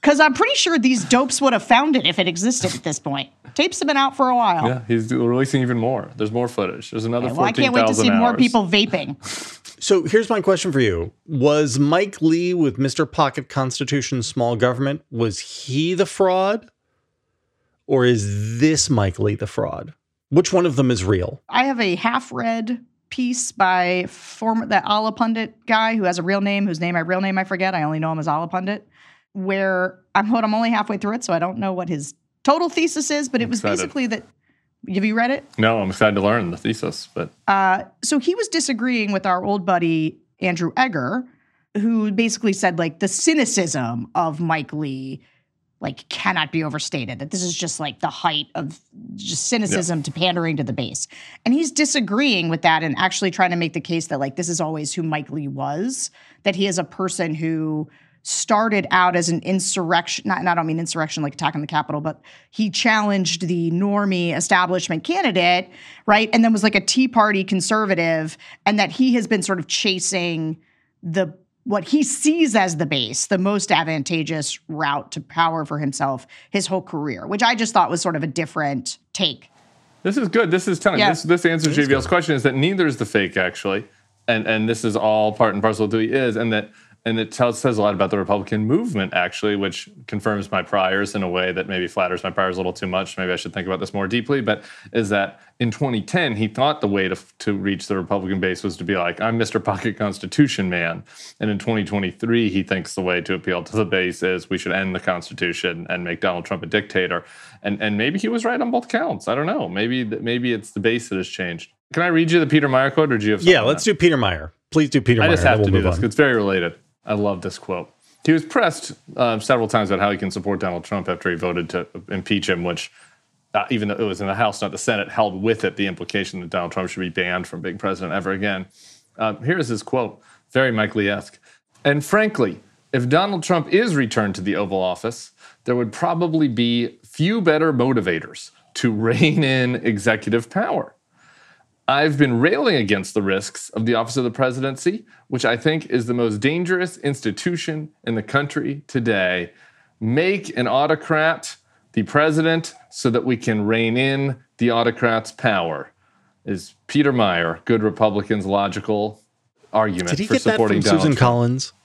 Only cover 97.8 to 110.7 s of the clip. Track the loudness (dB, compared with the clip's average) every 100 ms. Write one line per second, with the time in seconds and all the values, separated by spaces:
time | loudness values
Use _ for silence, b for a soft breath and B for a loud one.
97.8 | -4 -4 -2 -2 -2 -2 -2 -2 -6 -6
98.8 | -2 -2 -2 -2 -2 0 0 0 -2 -2
99.8 | -4 -4 -6 -4 -6 2 2 2 -2 -2
100.8 | -2 -4 -12 B B -6 -4 -2 -2 -2
101.8 | -2 -2 -4 -4 0 2 2 0 -2 -4
102.8 | -4 -4 -2 -2 -2 -4 -2 -4 -2 -2
103.8 | 0 0 -2 -2 -2 -2 -2 -4 -2 -2
104.8 | -2 -2 -2 -4 -6 -6 -4 -2 -4 -6
105.8 | -6 -6 -6 -2 -2 -2 -6 -8 -2 -2
106.8 | -2 -2 -2 -4 B B B B -6 -4
107.8 | -2 0 0 0 -2 -2 -2 -2 -2 -2
108.8 | -2 -2 -2 -6 -4 -2 -2 -4 -4 -2
109.8 | -2 -2 -4 -4 -4 -2 -2 -4 -4